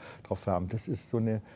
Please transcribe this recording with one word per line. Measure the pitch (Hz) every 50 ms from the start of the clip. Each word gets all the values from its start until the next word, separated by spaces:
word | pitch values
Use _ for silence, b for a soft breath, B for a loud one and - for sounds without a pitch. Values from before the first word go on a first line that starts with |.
| B B B B
getroffen | B - - 92 - 101 92
haben. | 90 90 90
Das | - 110 -
ist | - - 104 - -
so | -
eine, | 117 110 113 110 110 b b b